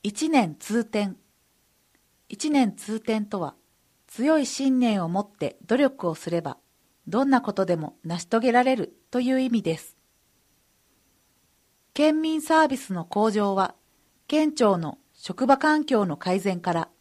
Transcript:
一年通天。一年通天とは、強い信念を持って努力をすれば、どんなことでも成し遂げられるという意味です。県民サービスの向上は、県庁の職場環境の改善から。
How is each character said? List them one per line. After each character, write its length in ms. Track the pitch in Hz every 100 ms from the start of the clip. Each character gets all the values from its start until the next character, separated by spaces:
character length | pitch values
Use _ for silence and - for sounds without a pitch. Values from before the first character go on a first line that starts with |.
一 260 | 208 202 320
年 280 | 294 180 147
通 260 | - 226
天。 320 | 220 214 202 - _ _ _ _ _ _ _ _ _ _ _
一 220 | - 302
年 240 | 285 226
通 260 | - - 220
天 260 | 226 220 208
と 140 | 202
は、 140 | 151 - _ _ _ _ _
強 320 | - 277 311
い 80 | 269
信 320 | - 269 254
念 260 | 247 202
を 40 | 165
持 120 | 180
っ 100 | 202
て 260 | _ 143 - -
努 100 | 247
力 320 | 277 269 180
を 60 |
す 160 | 156 -
れ 100 | 170
ば、 180 | 147 120 _ _ _ _ -
ど 160 | 202
ん 60 | 277
な 100 | 254
こ 120 | 240
と 140 | 190 185
で 100 | 170
も 200 | 151 _
成 140 | 160 175
し 60 | -
遂 140 | 226
げ 120 | 247
ら 100 | 240
れ 140 | 254 254
る 200 | - _ _
と 100 | 247
い 120 | 247
う 80 | 262
意 100 | 262
味 120 | 233
で 160 | 165 160
す。 180 | - _ _ _ _ _ _ _ _ _ _ _ _ _ _ _ _ _ _ _ _
県 280 | - 302 311
民 180 | 320 311
サ 220 | 302 320
ー 60 | 311
ビ 80 | 262
ス 160 | -
の 120 | 180
向 260 | 165 202 220
上 240 | 208 202
は、 200 | 196 190 - _ _ _ _ -
県 280 | 302 311
庁 240 | 302 220 180
の 200 | 156 - _
職 340 | _ - - 254
場 120 | 269
環 260 | 311 302
境 220 | 302 240 190
の 100 | 147
改 240 | 185 185
善 200 | 196 175
か 120 | 180
ら。 160 | 165 160 _